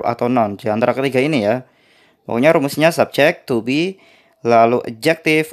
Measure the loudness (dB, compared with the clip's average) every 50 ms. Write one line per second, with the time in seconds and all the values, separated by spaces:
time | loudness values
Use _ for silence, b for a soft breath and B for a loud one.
0 | -2 -4 -4 -2 -2 -2 0 0 0 -2 -4 -6 -6 -4 -2 -2 0 -2 -2 -2
1 | -2 -2 0 0 0 0 0 -2 0 0 -2 -2 -4 b b b b b b b
2 | b b b b b -8 -4 0 2 2 2 2 0 -2 -2 0 0 0 2 2
3 | -2 0 2 0 2 2 0 -2 -6 -4 -4 -4 -2 -2 -2 -2 -2 -4 -6 b
4 | b b b b b b b b -2 2 4 4 4 4 2 0 -4 -6 -10 -4
5 | -2 -2 -2 -2 0 0 0 0 0 -2